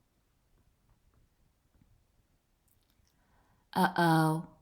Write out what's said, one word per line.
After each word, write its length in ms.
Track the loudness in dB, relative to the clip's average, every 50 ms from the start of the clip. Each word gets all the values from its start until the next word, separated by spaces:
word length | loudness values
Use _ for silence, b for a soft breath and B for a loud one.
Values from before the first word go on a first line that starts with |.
| _ _ _ _ _ _ _ _ _ _ _ _ _ _ _ _ _ _ _ _ _ _ _ _ _ _ _ _ _ _ _ _ _ _ _ _ _ _ _ _ _ _ _ _ _ _ _ _ _ _ _ _ _ _ _ _ _ _ _ _ _ _ _ _ _ _ _ _ _ _ _ _ _ _ -2 -2
Uh-oh. 640 | -2 0 0 0 0 2 2 2 2 0 -2 -4 -8 -12 -18 _